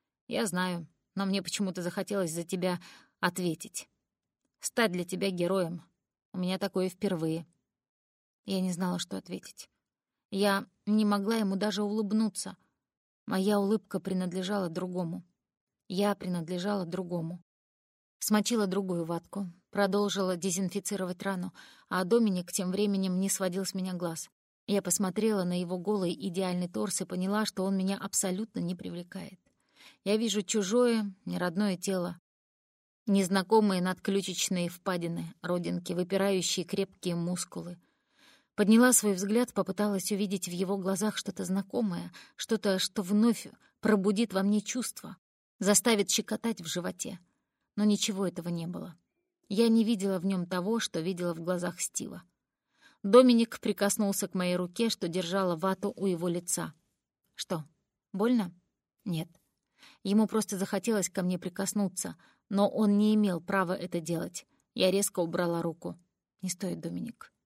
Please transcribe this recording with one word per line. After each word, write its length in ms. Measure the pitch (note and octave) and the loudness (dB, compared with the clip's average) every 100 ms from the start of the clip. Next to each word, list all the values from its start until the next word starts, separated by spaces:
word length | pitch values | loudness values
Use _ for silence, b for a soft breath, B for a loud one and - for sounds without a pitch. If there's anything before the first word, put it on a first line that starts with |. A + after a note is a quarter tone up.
| _ _ - | _ _ -6
«Я 200 | - A3 | -2 -2
знаю», 420 | F3 F#3 F3 D#3 _ _ | 0 -2 -4 -8 _ _
но 120 | F#3+ G3 | -6 -2
мне 160 | G3 | -2
почему-то 400 | F#3+ - G3 F3+ | -4 -4 -4 -2
захотелось 500 | F3 G3+ F#3 G3+ E3+ | -4 -4 -4 -2 -2
за 120 | E3 | -4
тебя 360 | E3 F#3 F3+ F3 B B B B | -4 -2 -2 -2 B B B B
ответить. 680 | F3+ F3+ F3+ D#3+ - - - _ _ _ _ _ _ _ | -2 0 -4 -4 -8 -14 -14 _ _ _ _ _ _ _
Стать 320 | - - A3 | -6 0 0
для 120 | F3 | 0
тебя 260 | F3 F3+ G3 | -4 -2 -2
героем. 520 | F3+ F3 F#3+ E3 F3 - _ _ _ _ | 0 0 0 0 -6 -14 _ _ _ _
У 60 | F#3 | -6
меня 200 | F3+ F#3 | -4 -2
такое 300 | G3 G3 F#3 | -2 -2 -2
впервые. 580 | - G3+ F3 D#3+ D#3+ D#3+ _ _ _ _ _ _ _ _ _ | -2 -4 -2 -2 -4 -6 _ _ _ _ _ _ _ _ _
Я 160 | - F#3+ | -6 -2
не 120 | F#3 | -2
знала, 260 | F3 F3+ F3+ | -2 -2 -2
что 180 | - F#3+ | -6 -10
ответить. 540 | F3 F#3 - - - _ _ _ _ _ _ | -10 -12 -12 -20 -20 _ _ _ _ _ _
Я 360 | G3 G3+ G3 - _ - | 0 2 2 -2 _ 0
не 180 | G#3+ | 2
могла 320 | G#3 G3+ G3 A3+ | 4 2 0 0
ему 200 | G3+ G3 | 0 0
даже 260 | G#3 G3 | -2 -2
улыбнуться. 760 | G#3 G#3+ G3+ G#3+ A3 - G3 F#3 _ _ _ _ _ _ - | -2 -2 0 2 0 -2 -12 -12 _ _ _ _ _ _ -4
Моя 320 | F#3+ F#3+ G3+ | 0 2 2
улыбка 420 | G3 A3 - F3+ | 2 0 -2 -6
принадлежала 680 | F3+ F#3 F#3 F3+ F#3 G#3 F3+ | -2 -4 -2 -4 -2 -2 -2
другому. 560 | E3 F#3 F3+ E3 F3+ - _ _ _ _ _ - | -4 -6 -4 -6 -6 -12 _ _ _ _ _ -8
Я 260 | F#3 G3+ | 0 0
принадлежала 680 | G3 F#3 F3 D#3+ F3+ G3 G3+ | 0 -2 -4 -4 -4 -2 -2
другому. 580 | E3+ F3+ F3+ F3 E3 F3 _ _ _ _ _ _ _ - | -2 -6 -4 -6 -6 -10 _ _ _ _ _ _ _ -10
Смочила 480 | - G#3+ G3 A#3 G3 | 0 2 2 0 0
другую 380 | F#3+ F#3+ F3 | 0 -2 -2
ватку, 460 | E3 E3+ - G3+ F#3 - _ | -2 -4 -6 -10 -10 -12 _
продолжила 640 | F#3+ G3+ G3+ G3+ F#3+ F#3 F3 | 0 2 2 0 0 -2 0
дезинфицировать 840 | F#3 F3 F#3 G3+ - G3 F#3 F3+ | -2 -2 -2 -4 -4 -4 -4 -4
рану, 320 | G3 F#3 F3+ B B B B | -4 -4 -6 B B B B
а 160 | F3+ | -2
Доминик 480 | F#3 A#3 A3 F3+ F3 | 2 4 4 2 -2
тем 180 | - F#3 | -4 -2
временем 500 | F#3+ G#3 G3 F#3+ F3+ | 0 2 2 0 0
не 80 | F#3+ | 0
сводил 360 | - F#3+ F3+ | 0 -2 -2
с 100 | F#3 | -4
меня 180 | F#3+ F#3 | -4 -4
глаз. 380 | F3+ F3 E3 - _ _ _ - | -4 -4 -6 -12 _ _ _ -2
Я 160 | G3+ | 0
посмотрела 640 | F#3 - F#3+ G3 A3 G3+ | 0 0 0 2 0 2
на 160 | F3+ F3+ | 0 -2
его 180 | F3 F3+ | -2 -4
голый 360 | F3 G#3 F3 | -2 0 0
идеальный 540 | F3+ F#3+ F3 F#3 F3+ F3 | -2 -4 -2 -2 -2 -4
торс 340 | G#3+ G#3 - | -4 -4 -4
и 20 | |
поняла, 400 | F#3 F3+ F#3 G#3 | -4 -4 0 0
что 200 | G#3+ - | 0 -2
он 120 | F#3+ F#3+ | 0 0
меня 220 | F#3 G3 | 0 -2
абсолютно 600 | G3+ - F#3+ F#3 A3+ - | -4 -2 -2 -2 -6 -4
не 140 | E3+ | -6
привлекает. 640 | F3 F3+ F3 F3 F#3+ D#3+ - _ _ b b b b | -6 -8 -10 -12 -12 -14 -16 _ _ b b b b
Я 120 | F#3+ G#3+ | 0 0
вижу 260 | A3+ G3+ | 2 -2
чужое, 720 | F#3 G#3+ F#3 A#3+ B3 A3+ G3+ F#3 | 0 -2 2 2 4 2 -2 -6
неродное 520 | F3+ F3 F3+ E3+ G#3 F#3 | -6 -2 -2 0 0 0
тело. 440 | G3 F#3 F3 F3 _ _ _ _ _ _ _ _ - | -2 -2 -2 -8 _ _ _ _ _ _ _ _ 2
Незнакомые 760 | G3 F3+ G3 F3+ A3 G#3 F#3 | 4 4 2 6 6 6 2
надключичные 880 | F3+ F#3 - G3 F#3+ F3 - F3+ F3 | 0 -2 0 0 -2 -4 -2 0 -2
впадины, 640 | F3 - F3+ E3+ E3+ E3 - | -4 -2 -2 -2 -4 -8 -10
родинки, 500 | - F3+ E3+ F3 F3 | -2 -2 0 -4 -4
выпирающие 720 | F3 F3 G3 G3 F#3+ E3 - | -4 0 2 2 2 0 -4
крепкие 500 | E3+ G3+ F#3+ _ F3+ | -4 -4 -4 _ -4
мускулы. 640 | E3+ E3+ F3+ - F3+ E3+ F3 b b b b b b b | -2 -2 -4 -6 -10 -12 -14 b b b b b b b
Подняла 380 | - G3+ A3+ B3+ | 0 6 8 8
свой 220 | A#3+ G#3 | 6 2
взгляд, 380 | F#3 G3 A3+ B3 | 0 0 0 0
попыталась 600 | - F#3+ F#3 G#3 G3 - | -2 -2 0 0 0 -2
увидеть 360 | G3+ G3+ F#3+ F3 | -2 -2 -2 -6
в 40 | |
его 240 | F3 F#3 G3 | -4 -2 -2
глазах 380 | F#3 F#3+ G#3+ - | -2 0 -2 -4
что-то 280 | - - | -8 -8
знакомое, 680 | F3+ F#3+ G3 C4+ G#3+ F3 F3 B B B | -4 -2 -2 -2 -2 -2 -8 B B B
что-то, 420 | - A3 G#3 F#3 | -2 0 2 0
что 240 | - - | 0 -4
вновь 460 | F3+ G#3 A#3 - - - b b | 0 4 4 2 -4 -20 b b
пробудит 520 | G#3+ G#3 F#3+ G3+ A#3 | 2 4 4 2 2
во 100 | F#3 | 2
мне 180 | G3 G#3 | 2 2
чувства, 560 | - B3+ A3 - E3+ - _ _ _ - | 0 -6 -6 -10 -16 -18 _ _ _ -4
заставит 520 | F#3 G3+ B3 G#3+ G3 | 2 4 4 2 2
щекотать 500 | - - G#3+ A#3 A3 | 0 -2 -4 -4 -4
в 60 | E3 | -6
животе. 520 | F3+ F3+ F3+ - F#3 _ _ _ _ _ - | -6 -6 -8 -12 -12 _ _ _ _ _ 0
Но 80 | |
ничего 420 | G#3+ G3+ - F#3+ F#3 | 2 2 0 0 -2
этого 220 | F3 E3+ | -2 -6
не 180 | E3+ E3 | -4 -6
было. 300 | F3 F3+ - _ _ _ _ - | -8 -10 -16 _ _ _ _ -6
Я 200 | G3+ A#3 | 2 6
не 160 | A3+ | 6
видела 340 | G#3+ G#3+ G3 F#3+ | 4 2 0 0
в 60 | |
нём 220 | F#3+ F#3+ F3 | 0 0 0
того, 340 | F3+ F#3 A3+ | -2 0 -2
что 200 | - E3+ | -2 -4
видела 340 | E3 F3 F3 | -4 -2 -4
в 60 | E3 | -4
глазах 400 | E3 F3+ F3+ F3 | -2 -2 -2 -4
Стива. 420 | - - - F3 - _ _ _ _ b b b | -6 -6 -10 -12 -18 _ _ _ _ b b b
Доминик 560 | G3 A#3+ B3+ A#3 A3+ - | 8 10 12 8 4 0
прикоснулся 680 | - G3+ G3+ - G3+ G3 G3+ | -4 2 2 2 0 0 -2
к 60 | |
моей 220 | F#3 F3+ F3+ | 0 0 0
руке, 320 | F3 F3+ A3+ | -2 0 -2
что 200 | - F3 | 0 -4
держала 480 | F3+ E3+ G3 F#3 E3 | -2 -2 0 0 0
вату 360 | F#3+ F#3+ G3+ - | 0 0 -4 -2
у 100 | F#3+ | -2
его 220 | E3+ F3 | 0 0
лица. 440 | E3+ F3 - E3 - _ _ _ _ _ | -2 -4 -6 -6 -10 _ _ _ _ _
Что, 300 | - - D#3+ D3+ _ _ _ _ | -14 -6 -6 -6 _ _ _ _
больно? 420 | F#3+ A#3 B3 F3+ - _ _ _ _ | -2 2 2 0 -6 _ _ _ _
Нет. 240 | - D#3+ - _ _ _ _ b b b | -4 -4 -4 _ _ _ _ b b b
Ему 240 | F#3+ G#3 G#3+ | 2 2 4
просто 320 | A3 - F#3+ | 0 -2 -4
захотелось 500 | G3 G3 A#3 G#3+ F3+ | -2 -2 0 0 0
ко 140 | - | -2
мне 160 | F3+ F3+ | -2 -2
прикоснуться, 800 | F3+ F3+ F#3+ G#3 F#3+ - F3+ D#3+ b b - | -4 -6 -4 0 -2 -2 -8 -10 b b -4
но 200 | G3 G3+ | 2 2
он 300 | G#3+ G#3+ G3+ | 4 4 6
не 160 | G#3+ | 6
имел 260 | G#3+ G#3 E3+ | 4 4 0
права 320 | F3 F#3+ F3 | 0 0 0
это 280 | F#3 F3+ F3 | -2 -4 -6
делать. 460 | D#3+ E3+ F3+ - - _ _ | -2 -4 -4 -10 -18 _ _
Я 160 | - F#3 | 2 4
резко 300 | F#3+ G3+ - | 4 0 0
убрала 420 | E3+ F3+ F3 E3+ | -2 0 0 0
руку. 360 | E3+ D#3+ F3 - _ _ _ _ | -2 -4 -10 -12 _ _ _ _
«Не 80 | F#3 | -8
стоит, 300 | - F3+ E3+ | -6 -6 -6
Доминик». 520 | E3 F3 F3 - - _ | -6 -6 -8 -10 -20 _